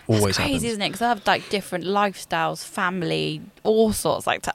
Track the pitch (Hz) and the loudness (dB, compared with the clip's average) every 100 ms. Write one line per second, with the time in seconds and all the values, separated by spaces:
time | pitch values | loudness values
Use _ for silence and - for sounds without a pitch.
0 | - 110 101 92 - - 233 214 185 190 | 0 4 4 2 0 0 -2 -2 -2 0
1 | 240 220 202 185 - 208 - 175 170 202 | 0 0 2 0 0 -4 -4 -4 0 2
2 | 202 185 - 170 160 156 - - 180 185 | 0 -2 -6 -2 -2 -4 -8 -4 -2 -2
3 | 160 160 156 156 180 - - 220 220 208 | -2 -2 -2 -6 -10 -6 2 4 4 4
4 | - - - - - | 0 0 0 -2 0